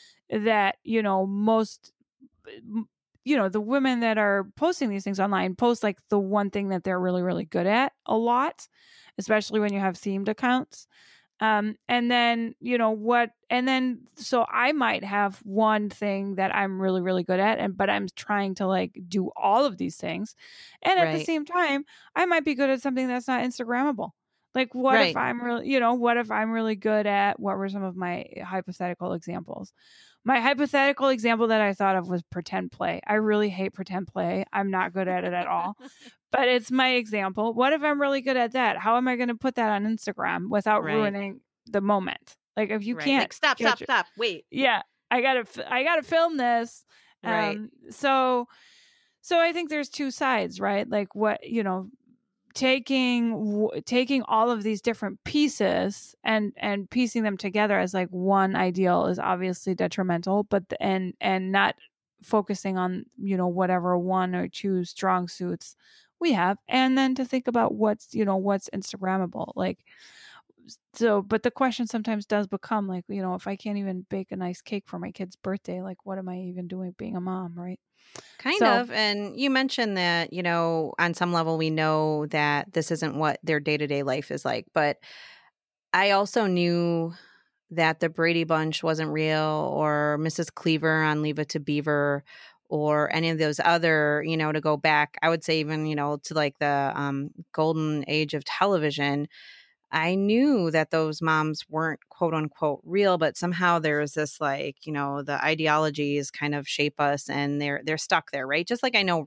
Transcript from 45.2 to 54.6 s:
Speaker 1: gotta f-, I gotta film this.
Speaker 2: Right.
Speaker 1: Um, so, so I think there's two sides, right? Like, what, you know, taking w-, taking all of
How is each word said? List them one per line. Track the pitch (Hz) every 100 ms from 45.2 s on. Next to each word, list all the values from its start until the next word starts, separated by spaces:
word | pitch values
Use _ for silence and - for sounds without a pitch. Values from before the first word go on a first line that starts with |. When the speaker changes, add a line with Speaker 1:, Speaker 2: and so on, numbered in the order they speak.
Speaker 1:
gotta | 262 254
f-, | 220 - -
I | 247
gotta | 285 339
film | 254 330 339 302
this. | 240 233 233 - - _ _ _
Speaker 2:
Right. | 226 220 208 208
Speaker 1:
Um, | 220 _ -
so, | - 285 269 254 247 240 _ _ _ _ _ _ _
so | - 339
I | 330
think | 339 320
there's | 302 277
two | - 277
sides, | - 277 233 180 185
right? | 196 202 -
Like, | 208 202 202
what, | 214 - -
you | 233
know, | 196 185 190 - _ _ _ _ _
taking | - 254 269 247 262 254 240 233
w-, | 226 214 208 214 -
taking | - 247 254 269
all | - 220 233
of | 233